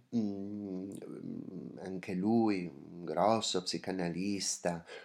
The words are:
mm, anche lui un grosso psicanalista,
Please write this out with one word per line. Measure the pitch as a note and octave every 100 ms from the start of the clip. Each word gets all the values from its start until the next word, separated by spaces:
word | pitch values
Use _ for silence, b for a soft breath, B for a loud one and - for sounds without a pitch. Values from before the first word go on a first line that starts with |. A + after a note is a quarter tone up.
| - A#2+
mm, | G#2 G2 G2+ G#2 G2+ F#2 G2 - - - F2 F2+ - F2+ - C2
anche | F#2+ F#2 G#2
lui | F2+ G#2 A#2 A2 F#2+ F2
un | C#2+ D#2+ F2 E2
grosso | E2 G2+ A2+ - F#2
psicanalista, | F2+ E2+ - F#2 F2 E2+ G2 G2 - - F2+ E2+ B B